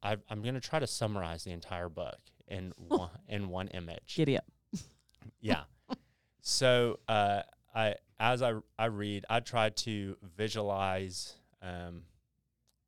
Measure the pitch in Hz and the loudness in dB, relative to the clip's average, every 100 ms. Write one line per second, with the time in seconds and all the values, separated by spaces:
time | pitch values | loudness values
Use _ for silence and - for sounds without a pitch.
0 | 104 104 - 104 117 131 - 160 123 - | -2 -2 -4 -6 -4 -4 -2 -2 -2 0
1 | 110 101 82 85 92 85 - 90 87 80 | -2 0 -4 -6 -8 -10 -8 -6 -6 -6
2 | 64 - - _ - 92 92 - 85 - | -6 -8 -18 _ -10 -8 -8 -12 -2 0
3 | 90 - - 104 95 92 98 90 85 82 | 0 -10 -6 -4 -2 -4 -4 -6 -8 -10
4 | - - 143 131 - _ _ 185 - _ | -6 2 2 2 -2 _ _ -10 -10 _
5 | _ _ 110 - 107 82 71 _ - 247 | _ _ -20 -6 0 0 -2 _ -10 -10
6 | _ _ _ _ - - 131 123 117 - | _ _ _ _ -2 4 8 8 6 2
7 | - 107 101 101 - _ _ 117 107 - | 2 4 4 2 -2 _ _ 2 2 0
8 | - - 113 123 123 110 - - 117 104 | -8 0 2 4 2 0 -6 0 0 2
9 | 104 101 - 117 113 117 110 - 117 104 | -2 -4 0 0 2 2 4 2 -2 -2
10 | 98 - 95 90 107 110 101 98 95 95 | -4 -8 -12 -2 -2 0 0 2 2 0
11 | 95 90 - - _ _ 92 87 87 85 | -4 -8 -10 -14 _ _ -10 -8 -10 -12
12 | 85 _ _ _ _ _ _ _ | -16 _ _ _ _ _ _ _